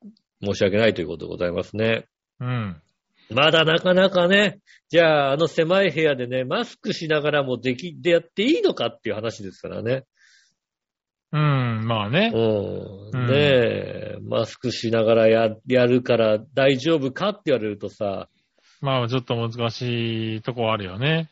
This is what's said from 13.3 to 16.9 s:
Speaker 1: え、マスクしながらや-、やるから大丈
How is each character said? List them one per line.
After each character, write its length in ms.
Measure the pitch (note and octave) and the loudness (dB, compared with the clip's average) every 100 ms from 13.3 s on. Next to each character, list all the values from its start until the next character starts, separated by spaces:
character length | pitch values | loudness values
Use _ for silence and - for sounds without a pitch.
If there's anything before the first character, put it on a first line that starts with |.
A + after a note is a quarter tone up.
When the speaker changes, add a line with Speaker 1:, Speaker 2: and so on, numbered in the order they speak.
| C#3 | 2
Speaker 1:
え、 840 | D3 C3 A2 G2+ F#2+ G2 G2+ G2+ | 4 4 2 -2 -6 -10 -12 -12
マ 240 | G#2 A2+ A2+ | -4 -4 -4
ス 100 | - | -6
ク 160 | B2 | -8
し 200 | - A2+ | -4 -2
な 120 | A2+ | 2
が 100 | A2 | 4
ら 140 | A2+ A2 | 4 6
や-、 220 | A2+ A2+ G#2+ - | 4 2 -4 -2
や 180 | B2 B2 | 2 4
る 180 | B2+ | 2
か 120 | B2 A#2 | 2 2
ら 240 | A2 G#2+ B2 | 2 0 -2
大 240 | - C3+ C3 | 2 2 2
丈 180 | D3 | 2